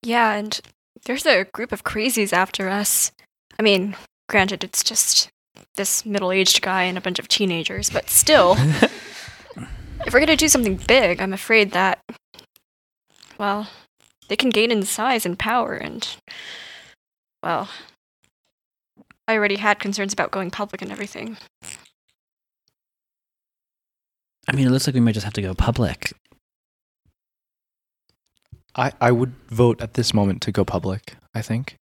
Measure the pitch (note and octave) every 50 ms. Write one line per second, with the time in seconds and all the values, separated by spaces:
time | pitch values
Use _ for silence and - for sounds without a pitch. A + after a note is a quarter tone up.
0 | - A#3 A#3 A#3+ A#3 A3 G#3 G#3 G#3 G#3+ G#3+ - - - _ _ _ _ _ -
1 | _ - B3 C4+ - E4 B3+ F3+ G3 - - G3 A3+ - - G3 - - - G#3+
2 | A3 C4 A#3 A#3 G#3 G3 - F3 F#3+ F#3 - - G3 F#3 G3 G3+ G#3 - - -
3 | - - _ _ _ _ _ _ _ _ - - G#3+ G#3+ G3+ F#3+ F3+ G#3 F#3+ -
4 | - - _ _ _ _ - G#3 F#3+ G3 G3+ F3+ - F#3+ - - - - A3+ -
5 | - - - - - - _ _ _ _ _ - - _ _ - G3 G3 - -
6 | - A3 G3+ G3+ F#3+ F3+ F#3 F#3+ F#3+ F#3+ - - - G3 F#3 F#3+ F3+ F3+ F3+ F#3
7 | - F#3 F3+ - - - - - G#3 F#3+ F3 E3 D#3 - - - - - - -
8 | - - - - - - D#4 C#4 F#3+ F3 F#3+ A#2 C3 D3+ D3+ - - - - -
9 | - - - - - - - - - - - - - - - - - - - -
10 | - - - B3 D4+ D#4 D#4+ C#4 D4+ D#4 - C4 A#3 G#3 F#3+ F3+ - - A3+ C4+
11 | A#3 F3+ F3 - F#3+ F#3+ G3 F#3+ - - A3+ A3 G#3 G3 - F3 F#3+ F#3+ - -
12 | _ - - - _ _ - - - _ _ _ _ _ _ _ _ _ _ _
13 | _ _ _ _ - - - _ G#3 G3+ G3 G#3 G#3+ - - - - _ _ _
14 | _ _ _ _ - _ - - C4+ B3+ A3 G#3 A3 A#3 A#3+ G#3+ F#3+ G3 - -
15 | G#3+ C4 C4 A3 - F3 F3 - - A3+ A#3 B3 A3+ - - - - D2 - A#3
16 | - - - - _ - - - - - - - - - - - - - - _
17 | _ _ _ _ _ _ _ _ - - E3+ C3+ F#3+ - - - - - _ _
18 | _ _ _ _ _ _ _ _ _ _ _ _ _ _ _ _ _ _ _ _
19 | - _ - _ _ - A3 G#3+ G#3 G3+ G3 G3+ G3+ G#3+ G#3 G#3 - G3+ G3+ G#3
20 | G3 G3 G3+ - F3+ - - G3 F#3+ F3+ - - G#3 G#3 - F#3+ F#3+ - G3+ -
21 | G3+ G3+ - - - A3+ A3 - - - _ _ - - - - - _ _ _
22 | _ _ _ _ _ _ _ _ _ _ _ _ _ _ _ _ _ _ _ _
23 | _ _ _ _ _ _ _ _ _ _ _ _ _ _ _ _ _ _ _ _
24 | _ _ _ _ _ _ _ _ _ - C3 C3+ C3+ B2+ B2+ C3 - - B2+ B2+
25 | A#2+ A#2 G#2+ A2 F#2+ G2+ - - G2+ F#2 F#2 - - - A2+ - A#2 E2+ - -
26 | - - - _ _ _ _ _ _ _ _ _ _ _ _ _ _ _ _ _
27 | _ _ _ _ _ _ _ _ _ _ _ _ _ _ _ _ _ _ _ _
28 | _ _ _ _ _ _ _ _ _ _ - - _ _ _ - B2 C#3 - -
29 | A#2+ A#2+ B2 A#2+ B2+ B2+ B2 - _ - A#2 A2 B2 A#2+ A2+ - A#2 A2 _ -
30 | A2+ - - G#2+ G2+ G2 F#2 - - - G2+ - G2 - - F#2 - F#2+ F#2+ G#2
31 | _ - - _ _ _ _ A#2 G#2+ - A2 A#2 C3+ - - _